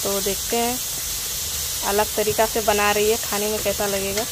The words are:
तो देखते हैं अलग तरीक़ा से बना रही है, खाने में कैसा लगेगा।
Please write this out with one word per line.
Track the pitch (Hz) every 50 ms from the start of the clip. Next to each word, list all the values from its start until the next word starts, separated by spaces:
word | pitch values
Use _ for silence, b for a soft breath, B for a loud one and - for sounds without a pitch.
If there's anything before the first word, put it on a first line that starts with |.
| -
तो | 202 196 196
देखते | 190 202 190 - - - - 233
हैं | 233 240 247 254 - - - - - - - - - - - - - - - - - - - - - 196
अलग | 196 202 214 208 -
तरीक़ा | - 208 214 208 - 220
से | 220 - 240 214
बना | 214 214 208 208 208
रही | 208 208 208 214
है, | 220 233
खाने | - - - 202 208 214
में | 214 214
कैसा | - 208 196 - 208 202
लगेगा। | 196 196 196 196 196 202 233 -